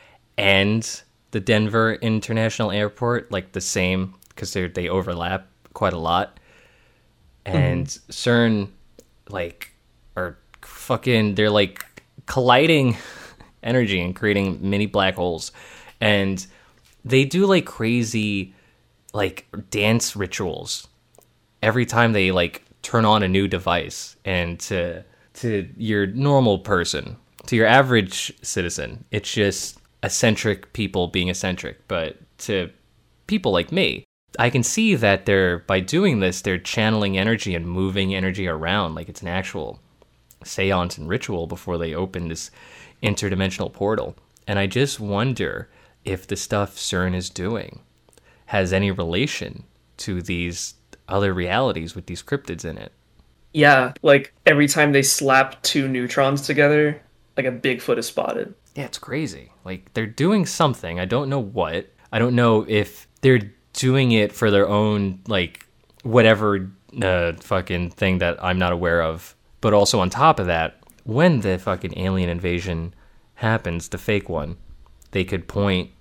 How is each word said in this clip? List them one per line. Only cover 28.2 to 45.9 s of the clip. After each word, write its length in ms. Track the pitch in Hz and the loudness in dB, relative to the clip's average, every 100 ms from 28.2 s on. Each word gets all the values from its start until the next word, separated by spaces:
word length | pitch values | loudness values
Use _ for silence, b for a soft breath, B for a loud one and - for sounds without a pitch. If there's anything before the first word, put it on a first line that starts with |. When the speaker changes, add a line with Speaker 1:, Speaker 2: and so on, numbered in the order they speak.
| - - | -10 -12
Speaker 1:
citizen, 640 | - - 87 - 64 - - | -8 -4 -4 -6 -10 -12 -8
it's 200 | 110 - | -8 -4
just 480 | 113 101 - - - _ - | 0 0 -2 -8 -14 _ -8
eccentric 680 | 110 - 117 104 110 95 - | -6 0 2 2 -2 -4 -6
people 340 | - 98 95 87 | -6 -4 -2 0
being 200 | 95 90 | 0 -2
eccentric. 580 | 90 95 90 62 - - | -2 -4 -4 -8 -12 -8
But 300 | 90 80 - - - | -6 -6 -10 -20 -14
to 300 | - 98 85 - _ _ _ _ - | -4 -4 -4 -10 _ _ _ _ -4
people 240 | 208 135 | -2 0
like 200 | 90 85 | 0 0
me, 320 | 175 123 57 - _ _ - | 0 -2 -2 -12 _ _ -2
I 120 | 120 | 0
can 140 | 131 | 0
see 320 | 117 - 220 190 | 0 0 2 4
that 300 | 104 98 117 | 4 2 2
they're, 340 | 98 92 87 | 2 2 0
by 200 | - 95 | -2 -2
doing 400 | 90 160 202 117 | 0 0 2 2
this, 220 | 92 87 | 0 -2
they're 160 | 104 90 | -4 -4
channeling 580 | - - 107 110 101 95 | -4 -2 0 2 0 0
energy 380 | 104 113 107 87 | 0 -2 -2 -4
and 100 | 85 | -4
moving 460 | 90 95 98 95 | -2 -2 0 -2
energy 340 | 95 95 95 90 | -2 -2 -2 -4
around 460 | 78 82 101 87 | -4 -2 -2 -2
like 140 | 80 82 | -6 -12
it's 140 | 80 | -12
an 80 | 90 | -6
actual 500 | 92 92 - 60 - _ _ _ _ _ _ | -6 -6 -8 -10 -12 _ _ _ _ _ _
seance 540 | - - 95 92 87 - | -12 -4 0 0 -2 -6
and 100 | 78 | -6
ritual 400 | 90 - 92 82 | -6 -4 -6 -6
before 300 | 85 - 87 | -10 -6 -6
they 180 | 82 78 | -4 -6
open 320 | 92 95 85 | -6 -6 -8
this 240 | 82 - B B B B B | -10 -14 B B B B B
interdimensional 720 | 107 101 101 92 95 - 95 | -4 -4 -2 -2 -2 -4 -8
portal. 440 | - 101 107 60 - _ _ - | -4 -4 -2 -6 -12 _ _ -6
And 120 | 98 | -2
I 80 | 98 | -2
just 320 | 120 139 - | 0 -2 -4
wonder 720 | 104 101 127 120 82 50 - b b | -4 -2 -2 -2 -4 -6 -14 b b